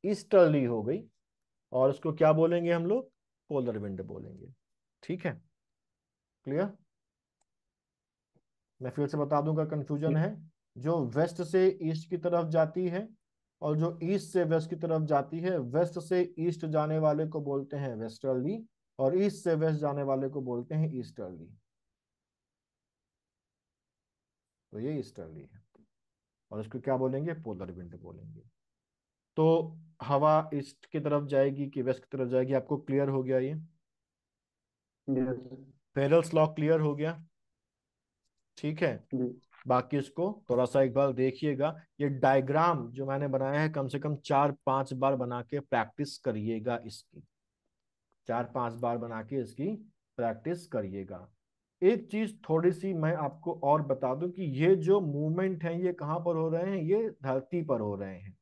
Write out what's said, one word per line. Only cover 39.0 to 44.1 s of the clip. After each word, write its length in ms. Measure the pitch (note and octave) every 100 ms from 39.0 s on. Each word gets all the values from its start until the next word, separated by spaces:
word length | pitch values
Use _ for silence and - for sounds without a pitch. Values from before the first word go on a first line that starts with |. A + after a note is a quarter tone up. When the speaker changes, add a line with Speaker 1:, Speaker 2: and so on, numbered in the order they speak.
| -
Speaker 2:
जी। 140 | C3 B2 - _ - B2+
Speaker 1:
बाकी 300 | B2+ B2 D3
इसको 460 | C3+ - F#3 G#3 -
थोड़ा 160 | B2 B2
सा 160 | C#3
एक 120 | C3+
बार 180 | A#2+ C#3
देखिएगा। 600 | B2 C3 C3 D3+ C3+ D3 D#3 _ -
ये 80 | C#3+
डायग्राम 800 | C3+ C3+ F3 C3+ D3 E3+ D#3 A#2
जो 140 | B2+ C3+
मैंने 220 | C#3 C#3+
बनाया 320 | C3 C3+ D3
है, 80 | D#3
कम 180 | D#3 C3
से 120 | C#3
कम 160 | D3+